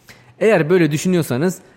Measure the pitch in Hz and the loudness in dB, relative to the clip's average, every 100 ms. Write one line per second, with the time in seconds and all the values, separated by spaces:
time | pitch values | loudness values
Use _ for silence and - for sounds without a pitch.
0 | _ - _ - 208 190 151 185 156 151 | _ -20 _ -2 0 2 2 2 2 0
1 | 185 175 - 123 180 175 - | -2 -2 -2 -2 -4 -6 -14